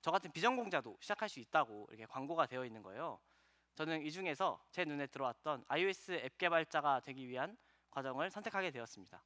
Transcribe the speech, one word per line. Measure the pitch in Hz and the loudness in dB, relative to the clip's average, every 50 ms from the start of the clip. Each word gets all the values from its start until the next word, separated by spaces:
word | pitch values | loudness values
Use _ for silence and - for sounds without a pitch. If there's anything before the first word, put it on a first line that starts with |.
저 | - 165 | 0 2
같은 | 165 190 185 175 | 2 2 0 0
비전공자도 | - 165 170 233 262 254 233 196 - 151 131 120 98 - | -4 4 4 4 4 4 0 0 0 0 0 -2 -10 -12
시작할 | - - 208 - 220 208 | -4 -4 -2 -2 -2 -6
수 | - 139 | -6 -8
있다고 | 117 _ - 156 - - 107 104 104 - | -12 _ 4 4 4 4 -2 -12 -12 -12
이렇게 | - 107 113 | -12 -14 -14
광고가 | 110 - 131 135 143 165 165 156 | -10 -8 -6 -4 -4 2 2 2
되어 | - 127 127 131 | 2 2 -4 -4
있는 | 123 110 113 101 | -4 -6 -10 -12
거예요. | 92 95 117 156 165 117 - _ _ _ _ _ _ _ _ _ _ _ | -10 -8 -6 -6 -6 -8 -10 _ _ _ _ _ _ _ _ _ _ _
저는 | - 156 156 160 160 151 | -6 -2 -2 0 -2 -2
이 | 151 | -4
중에서 | 151 180 190 180 147 - 190 175 107 - - _ | -6 -2 -2 -2 0 2 2 2 2 0 -8 _
제 | - - 180 | -2 -2 -2
눈에 | 156 147 143 143 | 0 0 -2 -2
들어왔던 | 135 - 143 139 127 117 _ _ 156 151 127 120 - | -4 -2 -2 -2 -2 -2 _ _ -2 -2 -2 -2 0
아이오에스 | - 156 180 196 190 - - - 180 | 2 4 4 4 2 0 -4 -4 -4
앱 | 160 117 131 _ _ | -4 -4 -6 _ _
개발자가 | 180 175 170 165 160 - - 156 143 147 139 127 | 2 4 6 4 4 4 0 2 4 6 4 4
되기 | - - 131 131 131 123 | 2 -4 -10 -10 -8 -6
위한 | 123 127 135 175 220 - _ _ _ _ _ _ | -2 -2 -2 -4 -4 -12 _ _ _ _ _ _
과정을 | - 139 131 135 127 131 156 190 | -6 -4 -4 -2 -2 0 -2 -2
선택하게 | 190 208 202 226 - 196 190 180 | -2 -4 -6 -2 -2 0 0 0
되었습니다. | 139 127 117 113 - 104 95 90 - 85 _ | -2 -4 -8 -8 -10 -16 -18 -18 -18 -20 _